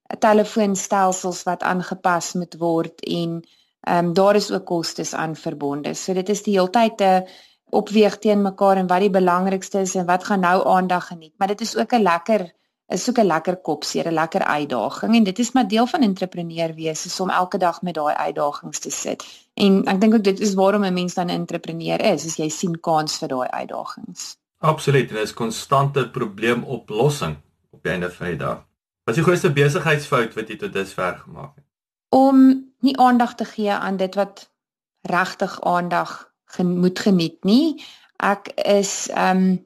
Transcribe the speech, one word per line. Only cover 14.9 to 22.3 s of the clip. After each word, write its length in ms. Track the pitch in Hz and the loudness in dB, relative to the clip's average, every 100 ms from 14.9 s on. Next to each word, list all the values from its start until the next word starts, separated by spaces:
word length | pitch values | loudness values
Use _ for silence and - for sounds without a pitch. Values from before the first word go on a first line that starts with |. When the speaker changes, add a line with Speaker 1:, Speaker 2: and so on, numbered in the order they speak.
| - 208 233 | -4 2 4
Speaker 1:
en 80 | |
dit 160 | 196 185 | 4 0
is 120 | 240 | 0
maar 160 | 247 196 | 0 2
deel 200 | 220 240 | 2 0
van 140 | 359 | 0
entrepreneur 720 | 214 185 185 180 170 165 165 | -2 -2 -6 -8 -8 -4 -6
wees, 320 | 160 160 156 180 | -4 -6 -6 -8
is 140 | - | -6
om 100 | 185 | -2
elke 280 | 180 180 196 | -2 -2 0
dag 240 | 180 - | -2 -2
met 120 | 180 | -6
daai 220 | 165 147 - | -2 -2 -2
uitdagings 640 | 156 151 147 147 160 - | -4 -2 -4 -4 -10 -12
te 100 | 151 | -10
sit. 340 | - - - - - _ | -8 -8 -8 -12 -20 _
En 300 | - 202 196 - | 0 4 4 2
ek 140 | 190 | 2
dink 120 | 220 | 4
ook 100 | 233 | 4
dit 160 | 196 196 | 2 0
is 140 | 208 | 0
waarom 300 | 190 190 208 | 2 2 2
'n 100 | 190 | 0
mens 200 | 180 180 | -2 -4
dan 140 | 185 175 | -4 -4
'n 120 | 170 | -4
entrepreneur 600 | - 170 - 165 165 165 | -6 -8 -10 -8 -4 -2
is, 240 | 220 151 | 0 0
as 100 | 160 | -4